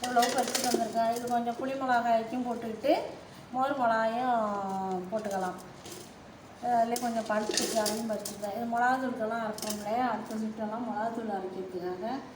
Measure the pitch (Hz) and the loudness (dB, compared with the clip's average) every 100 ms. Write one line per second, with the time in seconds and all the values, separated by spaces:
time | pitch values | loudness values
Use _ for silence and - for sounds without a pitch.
0 | - 247 247 262 240 - 247 233 226 226 | 4 4 6 4 0 0 2 2 2 2
1 | 226 233 240 240 233 233 269 269 262 240 | 2 2 0 0 0 -2 -2 -2 2 2
2 | 233 226 226 254 247 226 226 208 269 330 | 4 2 2 -2 -2 -4 -4 -4 2 2
3 | - - - - - 247 269 277 240 220 | 2 -10 -14 -16 -8 0 0 2 4 4
4 | 226 233 254 240 214 202 196 190 190 185 | 4 2 2 2 2 0 -2 -2 0 -2
5 | 180 220 214 196 185 180 - - - - | 0 -2 0 -2 -2 -4 -12 -16 -14 -14
6 | - - - - - - 240 240 226 233 | -14 -16 -18 -18 -18 -6 2 4 4 4
7 | 240 226 214 214 220 - - 226 208 214 | 0 0 0 0 2 2 2 2 2 0
8 | 233 208 - - 208 208 233 233 240 262 | -2 -2 -4 -6 -4 -4 -2 2 4 4
9 | 262 233 220 226 220 208 214 208 208 226 | 0 -2 -2 -2 -2 -4 -4 -4 -2 2
10 | 254 214 214 220 220 214 214 220 240 208 | 2 0 -4 -4 -4 -2 -4 -2 -2 -2
11 | 226 233 220 196 185 185 185 185 180 180 | -2 -2 -2 -2 -4 -6 -6 -4 -4 -4
12 | 220 269 - | -4 -4 -8